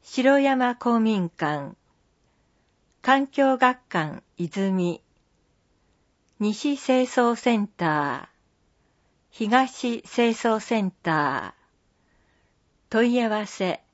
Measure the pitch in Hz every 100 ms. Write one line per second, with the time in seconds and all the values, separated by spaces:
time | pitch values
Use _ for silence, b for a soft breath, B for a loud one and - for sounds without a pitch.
0 | - - 254 277 277 262 247 240 240 233
1 | 220 208 170 - 151 147 139 - _ _
2 | _ _ _ _ _ _ _ _ _ _
3 | - 269 277 - 269 262 254 254 _ 175
4 | 156 - _ - 170 196 196 190 175 -
5 | _ _ _ _ _ _ _ _ _ _
6 | _ _ _ _ 208 214 294 277 - 254
7 | 254 - 240 233 247 226 208 - 165 151
8 | 143 127 - _ _ _ _ _ _ _
9 | _ _ _ - 220 247 262 - 247 233
10 | - - 233 226 233 220 - 226 190 -
11 | 170 156 143 131 95 _ _ _ _ _
12 | _ _ _ _ _ _ _ _ _ 220
13 | 240 247 226 214 208 - 185 - _